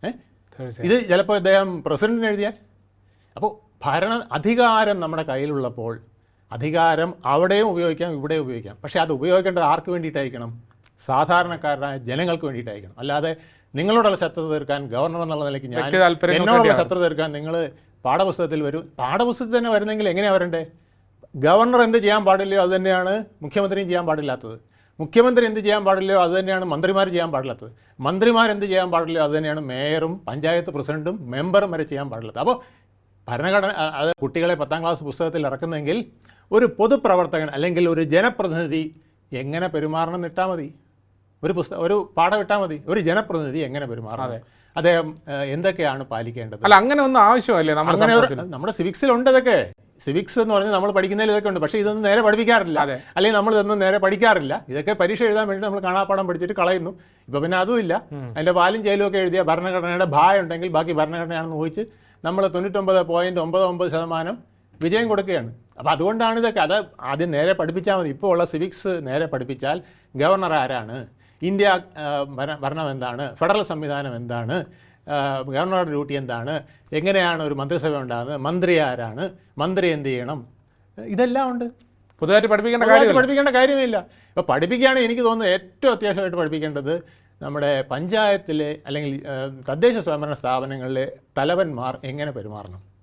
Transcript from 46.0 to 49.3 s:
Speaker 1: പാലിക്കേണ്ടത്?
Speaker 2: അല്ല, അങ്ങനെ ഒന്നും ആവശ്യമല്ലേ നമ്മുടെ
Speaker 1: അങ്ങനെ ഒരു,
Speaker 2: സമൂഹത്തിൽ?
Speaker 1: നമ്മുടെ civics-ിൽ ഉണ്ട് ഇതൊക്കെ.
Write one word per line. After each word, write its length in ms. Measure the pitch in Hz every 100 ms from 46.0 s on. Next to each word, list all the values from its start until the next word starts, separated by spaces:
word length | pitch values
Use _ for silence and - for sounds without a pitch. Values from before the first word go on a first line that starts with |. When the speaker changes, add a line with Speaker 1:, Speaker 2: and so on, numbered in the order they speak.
Speaker 1:
പാലിക്കേണ്ടത്? 560 | 131 113 117 120 113 107
Speaker 2:
അല്ല, 120 | 196 202
അങ്ങനെ 280 | 226 285
ഒന്നും 160 | 269 262
ആവശ്യമല്ലേ 540 | 208 247 - 202 156
നമ്മുടെ 220 | 151 151 170
Speaker 1:
അങ്ങനെ 180 | 214
ഒരു, 140 | 233 233
Speaker 2:
സമൂഹത്തിൽ? 220 | 135 180
Speaker 1:
നമ്മുടെ 240 | 139 175
civics-ിൽ 380 | - 175 - 277
ഉണ്ട് 180 | 240
ഇതൊക്കെ. 440 | 254